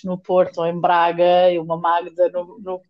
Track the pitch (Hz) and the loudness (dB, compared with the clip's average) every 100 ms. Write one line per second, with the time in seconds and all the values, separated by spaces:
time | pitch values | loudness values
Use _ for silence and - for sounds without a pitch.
0 | 185 180 - 185 180 175 170 170 175 170 | -10 -8 -2 0 0 -2 -4 -2 0 2
1 | 170 170 180 180 180 170 160 165 170 175 | 0 2 2 4 4 2 -4 -4 -2 -2
2 | 175 165 175 180 175 - 185 185 _ | -2 -2 -2 -2 -10 -14 -12 -12 _